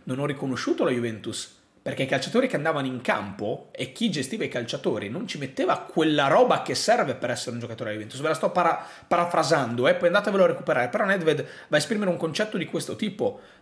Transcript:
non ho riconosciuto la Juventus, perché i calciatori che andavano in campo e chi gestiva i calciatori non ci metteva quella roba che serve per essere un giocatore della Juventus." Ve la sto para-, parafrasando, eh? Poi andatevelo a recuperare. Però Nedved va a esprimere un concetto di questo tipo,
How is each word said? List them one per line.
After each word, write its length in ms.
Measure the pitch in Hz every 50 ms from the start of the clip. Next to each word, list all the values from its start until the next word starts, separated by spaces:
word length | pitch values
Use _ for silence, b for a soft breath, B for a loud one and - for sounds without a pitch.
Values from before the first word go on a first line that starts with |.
| B
non 140 | - 131 131
ho 80 | 143
riconosciuto 580 | 147 139 135 151 135 127 - - 277 - - 233
la 60 | 160
Juventus, 720 | 127 120 117 117 110 98 98 113 - - - - - _ _ _ _ _
perché 220 | - - 135 - 135
i 20 |
calciatori 420 | 135 147 139 175 - - 233 269 262
che 80 | -
andavano 300 | 143 147 160 160 143 135
in 160 | 131 127 120
campo 640 | 123 - - 104 101 101 98 - 104 107 - - - -
e 200 | - - - -
chi 180 | - - 226 226
gestiva 340 | 147 151 131 - 226 214 156
i 40 | -
calciatori 600 | - 131 117 113 - 139 - 190 127 107 101 98
non 160 | 117 175 240
ci 100 | 190 -
metteva 440 | 151 139 131 - - 311 370 - -
quella 480 | - - - 170 160 160 151 147 139 139
roba 340 | 156 214 254 240 160 135
che 120 | - - 131
serve 400 | - - - 220 220 190 139 120
per 140 | - - 120
essere 220 | 123 - - -
un 80 | 120 120
giocatore 320 | 117 120 113 - 123 107
della 100 | 107 107
Juventus." 220 | 107 113 123 131
Ve 60 | 147 156
la 60 | 156
sto 160 | - - 190
para-, 360 | - 185 170 160 147 B B B B B B
parafrasando, 800 | - 180 175 175 175 170 165 156 139 160 147 131 113 120 120 123 151
eh? 60 | 180
Poi 120 | - 180 170
andatevelo 360 | 175 202 196 214 196 196 185
a 20 |
recuperare. 420 | 170 170 - - - - 123 120 120
Però 160 | - 214 214
Nedved 420 | 190 196 190 165 156 151 139 - B B B B B
va 80 | 151
a 20 | 151
esprimere 320 | 147 - 233 208 208 185
un 60 | 170
concetto 400 | - 170 160 147 - 214 214 -
di 80 | 190 151
questo 320 | - - 160 143 - -
tipo, 440 | - 214 214 - - 123 101 - B B B B B